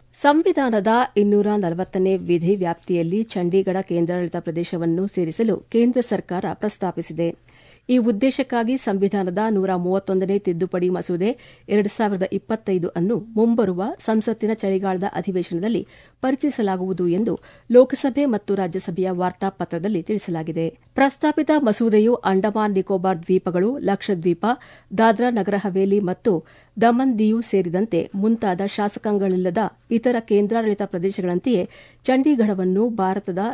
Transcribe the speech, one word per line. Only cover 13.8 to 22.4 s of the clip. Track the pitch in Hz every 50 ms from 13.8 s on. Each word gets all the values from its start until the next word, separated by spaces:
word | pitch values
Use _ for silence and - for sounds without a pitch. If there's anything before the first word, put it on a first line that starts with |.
| 190 247 349 -
ಸಂಸತ್ತಿನ | - - 220 220 - 240 220 - 220 208 220
ಚಳಿಗಾಲದ | 214 - 196 196 190 202 190 185 180 190 - -
ಅಧಿವೇಶನದಲ್ಲಿ | 170 170 208 180 185 170 - 180 165 185 220 226 - - - - - - - _ _
ಪರಿಚಯಿಸಲಾಗುವುದು | - 262 277 - - 294 262 - 220 196 185 185 185 185 190 170 180 175
ಎಂದು | 170 185 233 226 165 - - - - - _ -
ಲೋಕಸಭೆ | 233 240 262 262 277 - - 269 233 285 294
ಮತ್ತು | 285 220 202 - - 196
ರಾಜ್ಯಸಭೆಯ | 202 190 175 165 185 - - 170 180 185 185
ವಾರ್ತಾಪತ್ರದಲ್ಲಿ | 185 175 180 180 - - 196 196 - - 180 - 170 165 165 208 214 202 170
ತಿಳಿಸಲಾಗಿದೆ. | - 214 196 - - 170 160 160 165 156 165 165 160 - - _ _ -
ಪ್ರಸ್ತಾಪಿತ | - 269 277 - - - 302 294 - 294 - 302 302
ಮಸೂದೆಯು | 294 220 208 - 233 226 202 214 208 233 240 - -
ಅಂಡಮಾನ್ | 190 190 190